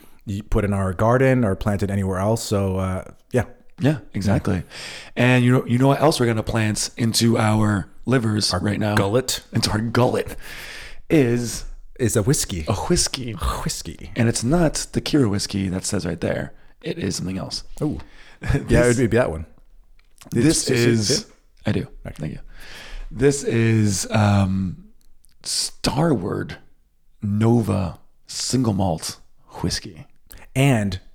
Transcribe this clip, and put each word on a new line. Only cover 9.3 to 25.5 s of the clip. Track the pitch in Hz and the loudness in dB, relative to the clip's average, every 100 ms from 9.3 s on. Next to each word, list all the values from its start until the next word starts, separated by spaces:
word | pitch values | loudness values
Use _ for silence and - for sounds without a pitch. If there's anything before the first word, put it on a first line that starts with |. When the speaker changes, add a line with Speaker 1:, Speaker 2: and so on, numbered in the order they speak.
| - - | -6 -4
Speaker 2:
Into | 123 - | -2 0
our | 107 | 0
gullet | 117 120 123 107 - - - - - - - - - | 0 2 2 2 -4 -8 -12 -14 -14 -14 -14 -12 2
is | 160 120 120 117 - - - - - | 4 4 2 -2 -6 -10 -12 -14 -2
Speaker 1:
Is | - 117 | 0 2
a | |
whiskey. | 101 151 - 90 78 | 2 0 0 -4 -2
Speaker 2:
a | |
whiskey. | - - 175 - - 123 | -2 0 0 0 -4 -8
Speaker 1:
A | 160 | -4
whiskey. | - - 165 - - - - - | -4 -2 -4 -6 -10 -12 -10 0
Speaker 2:
And | 113 | 0
it's | - | 2
not | 117 170 160 - - | 2 4 2 0 -4
the | 120 | -4
Kira | - 156 117 | 0 2 2
whiskey | 98 - 98 95 | 0 -2 -2 -2
that | 92 - | -4 -4
says | 101 - | -4 -4
right | - | -4
there. | - - 143 - - - | -4 -4 -6 -12 -20 -14
It | - 170 | -10 -6
is | 101 - | -4 -4
something | 87 92 | -6 -8
else. | - - - - | -8 -10 -10 -6
Speaker 1:
Oh. | 147 - - - | -6 -6 -10 -20
Speaker 2:
<laughs> | - - | -20 -12
Speaker 1:
Yeah, | - 139 | -2 -2
it | - | 4
Speaker 2:
This | 120 123 120 | 4 6 4
Speaker 1:
would | 120 | 2
be | 113 | 2
that | 127 | 0
one. | 78 82 - - - - - - - - | -2 -10 -16 -20 -20 -20 -20 -20 -20 -6
Did | 117 | 0
Speaker 2:
This | 143 165 - | 2 2 0
Speaker 1:
you | 123 | 2
see | 120 | 4
Speaker 2:
is | 113 104 - | 2 2 -2
Speaker 1:
it? | - _ _ _ - | -4 _ _ _ -4
Speaker 2:
I | |
do. | 98 - - - | -4 -4 -12 -16
Speaker 1:
Okay. | - | -10
Speaker 2:
Thank | 76 | -10
you. | - - - - - - - - | -10 -14 -16 -16 -16 -14 -12 -10
This | 110 139 143 | 2 2 2
is, | - 117 113 110 107 95 - | 0 2 4 4 4 2 0
um, | 110 104 101 95 95 95 - 214 - - - - - | 2 4 4 4 0 -2 -6 -16 -20 -20 -20 -20 -18
Starward | - | -8